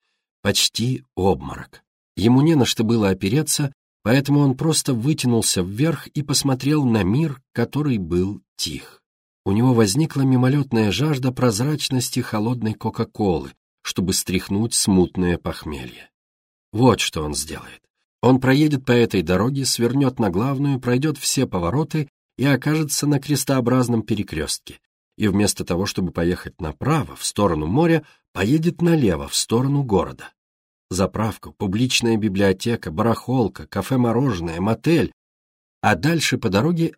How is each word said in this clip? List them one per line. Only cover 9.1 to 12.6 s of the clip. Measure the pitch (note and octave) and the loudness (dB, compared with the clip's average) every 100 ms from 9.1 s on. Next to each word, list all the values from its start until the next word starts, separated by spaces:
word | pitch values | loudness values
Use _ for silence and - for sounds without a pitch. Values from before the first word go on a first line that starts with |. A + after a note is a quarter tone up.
| _ _ _ | _ _ _
У | - | -2
него | G2+ B2+ | 2 4
возникла | A#2+ G#2+ B2 D#3 - | 4 4 2 0 0
мимолётная | C3+ B2+ B2+ D3 C#3 A2+ G#2+ | 2 4 4 2 0 0 2
жажда | F#2+ D3+ C#3 C3 | 0 0 0 -2
прозрачности | B2+ B2+ G2+ C3+ D3+ - C3 B2 - | 0 0 2 -2 -2 -2 -2 -2 -4
холодной | A#2+ A2 A2 B2 | -4 -2 -2 -2